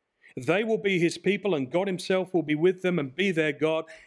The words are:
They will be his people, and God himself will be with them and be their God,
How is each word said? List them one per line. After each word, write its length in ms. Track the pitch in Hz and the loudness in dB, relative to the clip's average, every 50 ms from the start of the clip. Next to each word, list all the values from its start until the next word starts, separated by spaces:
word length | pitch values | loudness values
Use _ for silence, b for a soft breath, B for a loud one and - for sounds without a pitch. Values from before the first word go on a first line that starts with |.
| _ _ _ b b b b | _ _ _ b b b b
They 280 | 139 123 127 165 196 233 | -8 -2 0 0 2 2
will 140 | 220 220 196 | 0 0 0
be 200 | 165 202 190 170 | 0 0 2 2
his 180 | 170 165 - | 2 2 0
people, 380 | - - 185 202 202 - 208 180 | 0 -2 0 0 0 0 0 0
and 160 | 147 131 127 | 0 -2 -2
God 160 | 160 175 196 | -2 -2 -2
himself 480 | 196 185 175 - - 190 185 180 180 - | 0 -4 -6 -2 0 0 0 0 0 -2
will 80 | 175 151 | -2 0
be 140 | 143 151 | 0 0
with 260 | 151 160 185 185 185 - | 2 4 2 2 2 0
them 160 | 214 190 165 | 0 0 0
and 160 | 143 131 131 | -2 -4 -4
be 160 | - 196 196 | -2 -2 0
their 220 | 175 160 156 151 139 | 2 2 0 0 0
God, 320 | 131 147 156 160 160 160 B B B B | 0 0 0 0 -2 -4 B B B B